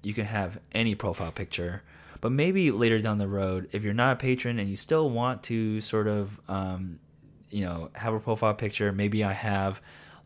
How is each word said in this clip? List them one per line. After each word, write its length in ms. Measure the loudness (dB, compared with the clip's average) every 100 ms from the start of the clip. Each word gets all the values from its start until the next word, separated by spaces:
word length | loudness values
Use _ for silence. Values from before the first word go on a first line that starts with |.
you 120 | -6
can 100 | -4
have 360 | -2 -2 -2 -6 -6
any 220 | 0 0
profile 380 | 0 -2 -4 -6
picture. 500 | -6 -6 -4 -4 -6 -12 -20 -20 -4
But 120 | -2
maybe 380 | 2 2 4 4
later 280 | 4 4 4
down 200 | 2 0
the 100 | 0
road, 400 | 0 0 0 -4
if 100 | -4
you're 120 | -2
not 180 | 2 2
a 20 | 2
patron 420 | 0 0 0 -2
and 100 | -2
you 80 | -2
still 320 | 0 2 2
want 340 | 2 0 -2
to 360 | -4 -2 0 -2
sort 260 | 0 0 2
of, 320 | 0 -2 -6 -6
um, 500 | -4 -2 -4 -6 -10 -18 -20 -20 -20 -8
you 140 | -4
know, 260 | -4 -4 -8
have 200 | -6 -4
a 60 | -2
profile 340 | 0 2 2
picture, 380 | 2 -2 0 0
maybe 320 | 2 0 2
I 80 | 0
have, 480 | 0 0 0 0 -2 -10 -20 -20 -18